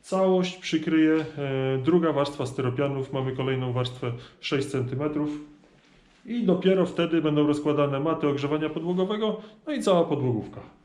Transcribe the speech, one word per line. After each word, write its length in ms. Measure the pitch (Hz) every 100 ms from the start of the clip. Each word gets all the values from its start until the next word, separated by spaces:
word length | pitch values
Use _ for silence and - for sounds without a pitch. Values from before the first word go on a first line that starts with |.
całość 520 | - 190 190 185 180 -
przykryje, 560 | - 160 170 160 156
e, 640 | 160 151 - 139 135 131 135
druga 340 | 127 175 165
warstwa 340 | 139 143 - 123
styropianów. 680 | 127 131 123 139 139 131
Mamy 200 | 135 135
kolejną 400 | 131 135 131 127
warstwę 400 | 123 123 - 123 120 - -
sześć 280 | - 143 -
centymetrów 640 | 131 - 123 151 147 151 - - - - _ _ _ _ _ -
i 160 | 233
dopiero 440 | 190 180 185 190 170
wtedy 360 | - 165 165
będą 240 | 151 151 147
rozkładane 540 | 147 151 147 139 139
maty 280 | 156 156 147
ogrzewania 400 | 135 143 151 156
podłogowego, 720 | 160 165 180 190 208 220 190 - - 320
no 60 |
i 100 | 277
cała 220 | 208 180
podłogówka. 560 | - 139 123 107 95 - - _